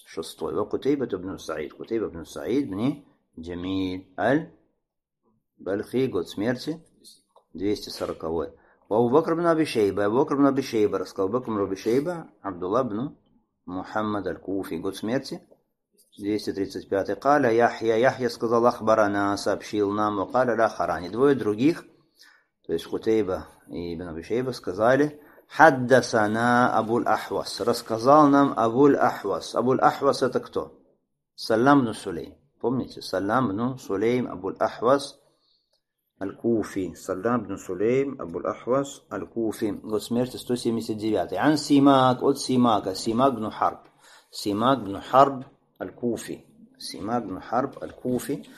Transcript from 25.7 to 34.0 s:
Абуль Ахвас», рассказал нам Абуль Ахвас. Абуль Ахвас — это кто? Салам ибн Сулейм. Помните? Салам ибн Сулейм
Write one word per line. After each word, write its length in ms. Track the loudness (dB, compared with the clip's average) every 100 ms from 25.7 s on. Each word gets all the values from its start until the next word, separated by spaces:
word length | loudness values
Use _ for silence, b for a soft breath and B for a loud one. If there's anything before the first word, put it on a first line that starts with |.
| 8 6 6 6 2 2 2 4 4 4 2
Абуль 280 | 0 0 2
Ахвас», 540 | 0 -2 -6 -6 -4
рассказал 680 | -2 -2 -2 0 6 8 8
нам 240 | 6 4 2
Абуль 400 | 2 6 6 6
Ахвас. 580 | 2 0 -4 -4 -4
Абуль 280 | -2 0 4
Ахвас — 400 | 2 4 0 2
это 180 | 0 -2
кто? 400 | -4 -8 -8 -14 _ _ _ _ _ -12
Салам 480 | -2 2 6 4
ибн 100 | 2
Сулейм. 420 | -4 -8 -10 -10 -18 _ _
Помните? 400 | -4 -4 -6 -12
Салам 500 | -6 -4 0 2 2
ибн 260 | -2 -4 -6
Сулейм 540 | -6 0